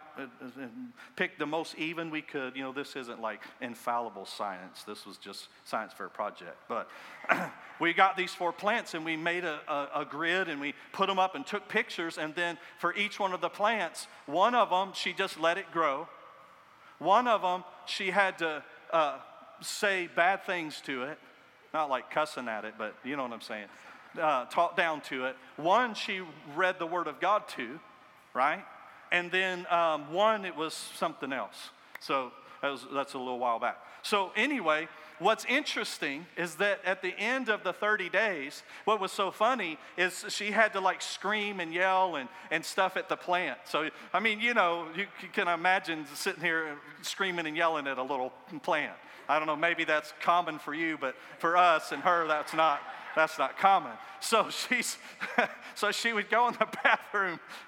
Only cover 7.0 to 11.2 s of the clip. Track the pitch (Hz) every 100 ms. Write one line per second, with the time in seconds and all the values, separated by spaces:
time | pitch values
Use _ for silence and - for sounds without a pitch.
7 | - - - - 156 - - - 170 175
8 | 190 185 180 - 175 165 202 233 - 170
9 | 160 160 170 175 170 151 156 143 143 151
10 | 139 143 165 185 175 143 143 - - -
11 | 190 190